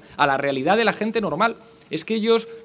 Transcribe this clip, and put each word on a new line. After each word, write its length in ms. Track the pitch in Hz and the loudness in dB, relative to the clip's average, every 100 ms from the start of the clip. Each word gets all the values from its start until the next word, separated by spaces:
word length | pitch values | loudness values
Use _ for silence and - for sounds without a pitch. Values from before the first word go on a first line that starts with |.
| - - | -8 0
a 100 | 139 | 0
la 100 | 135 | 2
realidad 420 | 139 135 147 220 | 0 0 2 2
de 80 | 214 | 2
la 60 | |
gente 300 | 180 214 226 | 0 -2 -2
normal. 360 | 196 147 226 - - - - | -2 0 0 -2 -16 -20 -10
Es 120 | 156 | -8
que 120 | - 220 | -4 -2
ellos 320 | 220 226 226 - | 2 2 0 -14